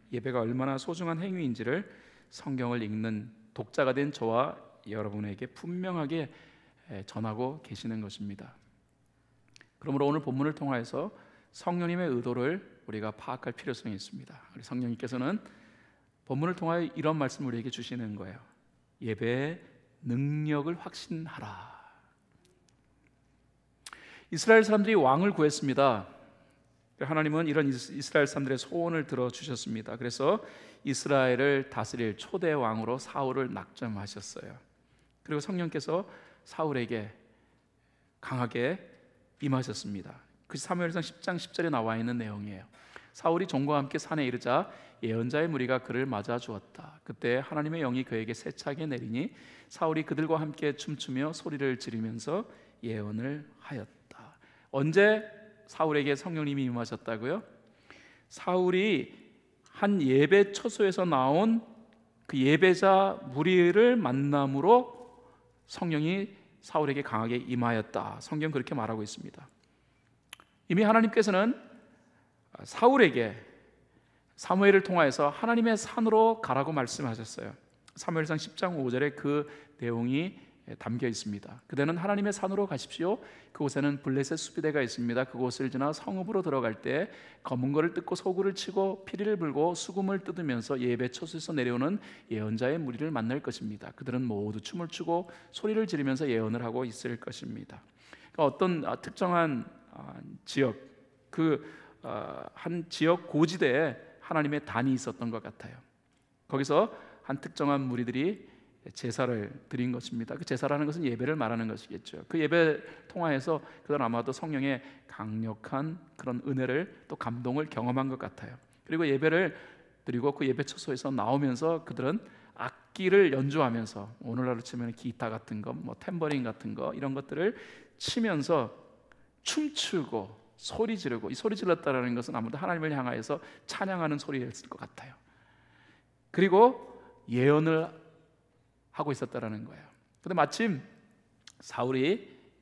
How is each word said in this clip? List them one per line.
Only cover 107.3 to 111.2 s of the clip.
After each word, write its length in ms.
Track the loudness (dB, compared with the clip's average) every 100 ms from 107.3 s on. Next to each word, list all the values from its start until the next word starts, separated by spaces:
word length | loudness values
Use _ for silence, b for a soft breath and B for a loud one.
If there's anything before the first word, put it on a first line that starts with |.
| -8
특정한 400 | -8 -2 0 2
무리들이 720 | 0 -2 -2 0 -2 -2 B B B _ -20
제사를 580 | -8 -6 -2 -2 -2 -6 -10 -10
드린 220 | -4 -2
것입니다. 440 | -4 -6 -8 -6 -8
그 80 |
제사라는 420 | -4 -2 0 0 -2
것은 200 | -2 -2
예배를 300 | -2